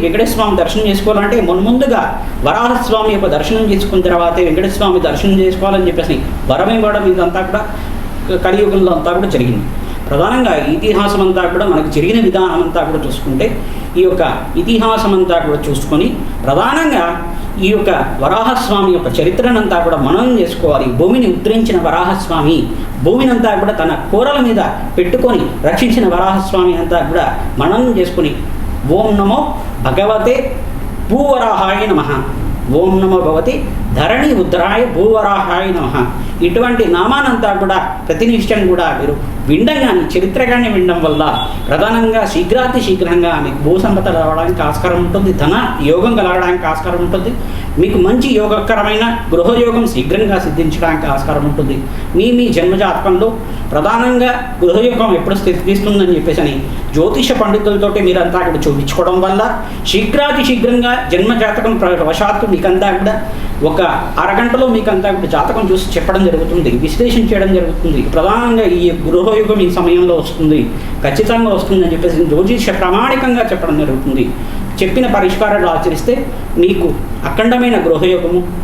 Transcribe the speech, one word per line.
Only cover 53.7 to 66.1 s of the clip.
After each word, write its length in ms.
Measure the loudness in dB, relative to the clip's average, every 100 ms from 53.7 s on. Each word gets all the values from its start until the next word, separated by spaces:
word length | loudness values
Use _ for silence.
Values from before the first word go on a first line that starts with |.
ప్రధానంగా 580 | 0 0 2 2 2 2 0 -6 0
గృహయోగం 480 | 2 4 2 2 2 2
ఎప్పుడు 180 | 0 0
సిద్ధిస్తుందని 760 | 0 0 0 0 2 2 4 2
చెప్పేసి 240 | 2 0
అని 120 | 0 -2 -4 -4 -2 0
జ్యోతిష 360 | 0 0 0 0
పండితులతోటి 580 | 2 2 2 0 0 2 2
మీరంతా 320 | 2 0 0 0
కూడా 120 | 0 0
చూపించుకోవడం 520 | 0 -2 -2 0 0 0
వల్ల 160 | 0 0 -4 -6 -6 -2
శీఘ్రాతి 520 | 0 0 0 0 0 0
శీఘ్రంగా 460 | 0 2 2 0 -2 -2
జన్మజాతకం 640 | 0 2 0 0 0 -2 0
ప్ర-, 260 | 0 0 0
వశాత్తు 380 | 0 0 0 0
మీకంతా 360 | 0 2 2 2 0
కూడా 140 | 0 -2 -4 -4 -4 -2 -2
ఒక 120 | 0 0 -2 -4 -2
అరగంటలో 420 | -2 0 0 0 2 2
మీకంతా 340 | 0 0 0 -2
కూడా 140 | -2 -2
జాతకం 280 | -2 -2 0
చూసి 140 | 0 0 -2
చెప్పడం 260 | 0